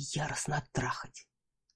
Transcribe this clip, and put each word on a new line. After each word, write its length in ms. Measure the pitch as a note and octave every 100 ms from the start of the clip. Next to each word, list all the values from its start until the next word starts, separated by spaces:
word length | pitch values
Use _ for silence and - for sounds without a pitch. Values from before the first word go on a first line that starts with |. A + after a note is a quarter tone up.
| C#3
яростно 440 | D3 - - - D3
оттрахать. 680 | - - B2+ - - - - _ _ _ _